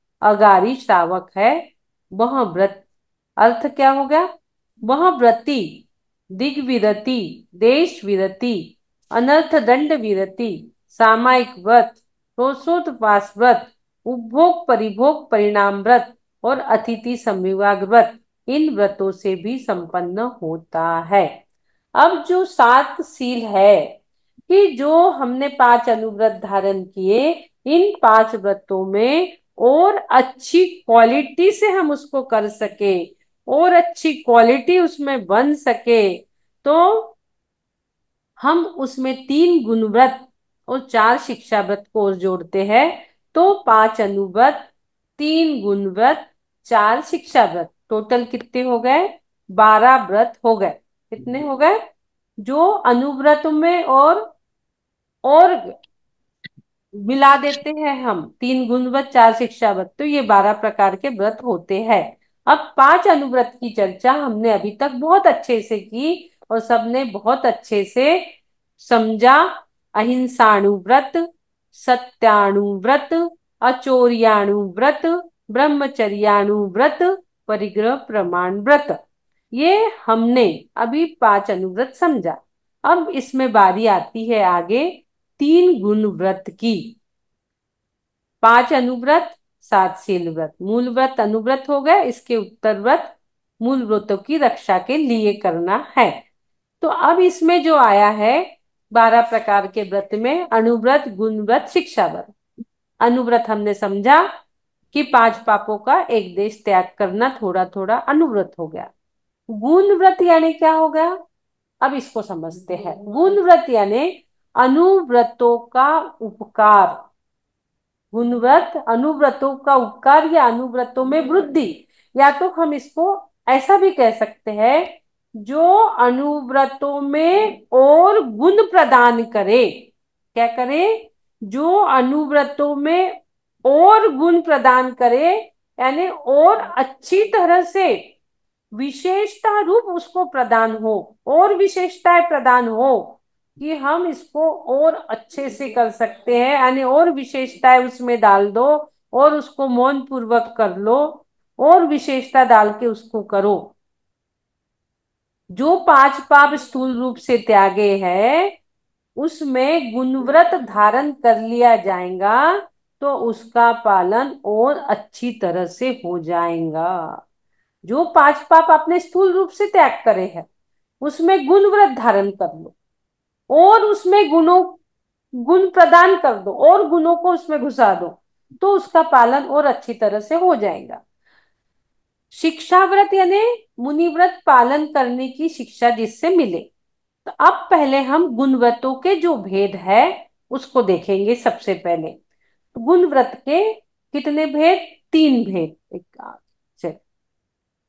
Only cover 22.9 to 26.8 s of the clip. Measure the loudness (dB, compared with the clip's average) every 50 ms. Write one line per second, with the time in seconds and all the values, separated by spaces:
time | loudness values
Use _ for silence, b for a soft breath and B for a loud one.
22.9 | -6 -12 -14 -16 -12 -10 -8 -6 -6 -6 -8 -4 0 4 4 6 4 4 2 -4
23.9 | -10 -18 _ _ _ _ _ _ _ _ _ 0 2 2 4 2 0 -2 -2 0
24.9 | 2 4 4 2 2 -2 -4 -6 -4 -6 -6 -6 -2 2 4 4 4 2 2 0
25.9 | -2 -2 -4 -8 -4 -2 -2 -2 -2 -4 -8 -6 -4 -4 -2 -2 -4 -4